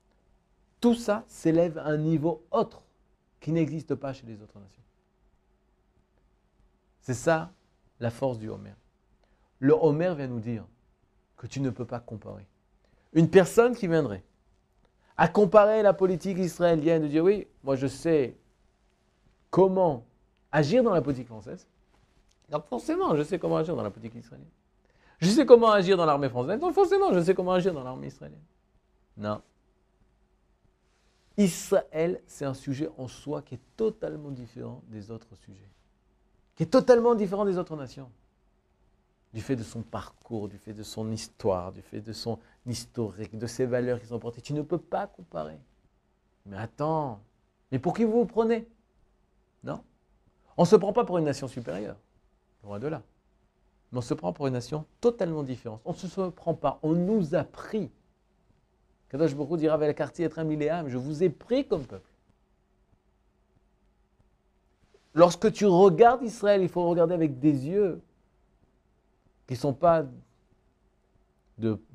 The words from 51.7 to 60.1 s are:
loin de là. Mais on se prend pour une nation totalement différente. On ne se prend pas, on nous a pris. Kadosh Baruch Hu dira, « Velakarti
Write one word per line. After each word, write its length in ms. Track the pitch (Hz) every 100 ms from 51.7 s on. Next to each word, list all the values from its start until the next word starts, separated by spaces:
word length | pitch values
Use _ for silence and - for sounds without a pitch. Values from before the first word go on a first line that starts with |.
| 170 107 - _ _ _ _ _ _
loin 160 | 104 101
de 80 | 139
là. 160 | 151 - _ _ _ _ _ _ _ _
Mais 80 | 123
on 20 |
se 140 | 117 160
prend 180 | 175
pour 140 | 170 139
une 60 |
nation 340 | 127 120 151 156 _
totalement 420 | 240 233 180 156
différente. 380 | 135 123 117 107 170
On 60 |
ne 60 | 170
se 320 | 185 196 185
prend 260 | - - 156
pas, 240 | 139 -
on 120 | 156
nous 420 | 170 175 220 156 165
a 80 |
pris. 480 | - - - 220 139 - _ _ _ _ _ _ _ _ _ _ _
Kadosh 260 | 135 160 139
Baruch 160 | 139
Hu 60 | 170
dira, « 200 | 156 151
Velakarti 460 | 151 - 143